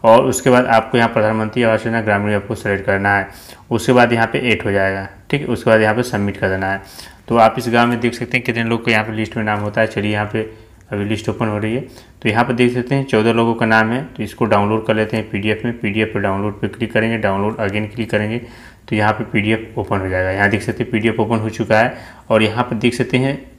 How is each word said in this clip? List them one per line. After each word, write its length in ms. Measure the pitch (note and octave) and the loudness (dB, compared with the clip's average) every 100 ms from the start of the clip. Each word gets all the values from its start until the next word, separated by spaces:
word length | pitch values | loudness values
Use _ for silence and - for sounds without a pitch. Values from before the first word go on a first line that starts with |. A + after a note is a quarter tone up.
और 200 | A#2 A#2 | 8 6
उसके 260 | C3 B2 C#3 | 6 2 4
बाद 160 | B2 B2 | 4 4
आपको 320 | A2+ - A#2+ | 2 2 0
यहाँ 100 | A#2 | 2
प्रधानमंत्री 540 | A2+ G#2+ A2 G#2+ B2 | 2 0 0 -2 0
आवास 240 | A#2 A2 A#2 | 2 2 0
योजना 140 | A2+ | -2
ग्रामीण 340 | G#2+ G2+ G#2 | 0 0 2
आपको 200 | G#2 - | -2 -4
select 320 | A2 G#2+ G2 G2 | -6 -2 -2 0
करना 300 | G2 G2+ G2+ | 0 2 0
है। 120 | F#2+ - - - - | -2 -12 -20 -20 -4
उसके 220 | A2+ - | -2 4
बाद 200 | B2 A#2+ | 4 6
यहाँ 140 | A#2 A2+ | 4 0
पे 120 | D3 B2 | 0 0
eight 100 | A2 | 0
हो 100 | G#2+ | 0
जाएगा, 360 | G2 F#2+ G2 G2 - - | 0 0 -2 -8 -14 -6
ठीक 100 | C#3+ | -4
है। 60 | - | -2
उसके 240 | A#2 - | -2 4
बाद 100 | A2 | 4
यहाँ 140 | G#2+ | 4
पे 80 | G#2+ | 0
submit 340 | B2 G#2 G2+ F#2+ | -2 -2 -4 -2
कर 120 | F#2+ | -4
देना 240 | F#2+ F#2+ | -2 -4
है। 100 | G2 - - - - - | -6 -10 -20 -20 -20 0
तो 80 | A#2 | 4
आप 180 | A2 - | 4 4
इस 100 | A#2+ | 0
गांव 200 | A#2+ A#2+ | 2 2
में 120 | A#2 | 2
देख 140 | A#2 | -2
सकते 220 | A#2 A#2+ B2 | -4 -4 -2
हैं 80 | A#2 | -2
कितने 180 | A#2 | -2
लोग 200 | A2+ A#2 A#2+ | -2 -2 0
का 60 | |
यहाँ 120 | A2 | 0
पे 80 | G#2+ | 0
लिस्ट 240 | A2 G#2+ A#2 | -4 -4 -4
में 80 | |
नाम 160 | G#2+ G#2 | -2 -2
होता 200 | G#2 G#2 | -2 0
है। 60 | A2 | -2
चलिए, 260 | - G#2 | 0 -2
यहाँ 180 | G#2 G#2 | -2 -2
पे 380 | A2+ A2 - - - - | -4 -6 -12 -20 -20 -10
अभी 120 | G#2 | -6
लिस्ट 240 | G2+ A2 - | -4 -4 -4
ओपन 180 | G2+ A2+ | -4 -4
हो 120 | G#2 | -2
रही 160 | G#2+ | -4
है, 60 | A#2+ - - - - | -4 -8 -18 -20 -4
तो 60 | A2+ | 0
यहाँ 160 | A2 | 2
पे 80 | A#2+ | 0
देख 200 | A#2+ B2 | 2 2
सकते 200 | B2 B2 | 2 -2
हैं 100 | C#3 | -2
चौदह 280 | C3+ A2 A2 | 2 2 4
लोगों 220 | A2+ A#2 | 2 2
का 120 | A#2 A2+ | 2 2
नाम 240 | A2 A2 | 4 2
है। 120 | B2 - - | -2 -6 -10
तो 60 | |
इसको 220 | G#2 - | -10 -4
डाउनलोड 420 | A2+ G#2 G2+ A2 A2 | 2 2 2 0 0
कर 80 | |
लेते 220 | A2 G#2+ A2+ | 0 0 -2
हैं 140 | G#2 | -4
पीडीएफ़ 340 | G2+ G#2 G#2 | -4 -2 -2
में। 140 | B2 A#2 | -4 -4
पीडीएफ़ 280 | G#2+ G#2 G#2+ | -4 -2 -2
पे 120 | G#2 | -2
डाउनलोड 400 | G2 G2 G#2 G2+ | -2 -2 -4 -4
पे 80 | G#2 | -8
क्लिक 240 | - A2+ | -6 -2
करेंगे, 260 | A2+ A2+ A2+ | 0 0 0
डाउनलोड 420 | G#2 F#2+ G#2 A2+ | -2 0 -2 -2
अगेन 260 | G#2 G#2 G#2+ | -4 -4 -6
क्लिक 240 | A#2 G#2+ | -6 -2
करेंगे, 280 | G#2+ G#2+ A#2 A#2 - - - - | -2 -2 -6 -10 -20 -20 -20 -4
तो 80 | A2 | 0
यहाँ 160 | G#2+ | 0
पे 120 | G#2+ | 0
पीडीएफ़ 540 | A2+ - G#2 A2 - - | -2 -2 0 -2 -2 -8
ओपन 180 | G2 G2 | -4 -4
हो 100 | F#2+ | -2
जाएगा। 220 | F#2 F#2 | -2 -2
यहाँ 200 | F#2+ G2+ | 0 2
देख 120 | G#2+ | 2
सकते 200 | - - | -2 -6
हैं 100 | A2+ | -4
पीडीएफ़ 280 | A2 A2 A2 | 0 0 0
ओपन 160 | G#2 A2+ | 0 0
हो 120 | A2 | -2
चुका 280 | - G#2+ G#2+ | -6 2 4
है 180 | A#2+ - - - - | 2 -2 -18 -20 0
और 120 | A2 | 2
यहाँ 220 | A2 A2 | 2 0
पर 120 | A#2+ A2+ | -2 0
देख 180 | B2 | 0
सकते 240 | A#2 B2 B2+ | 0 -2 0
हैं 200 | C3+ D3 - | 0 -4 -12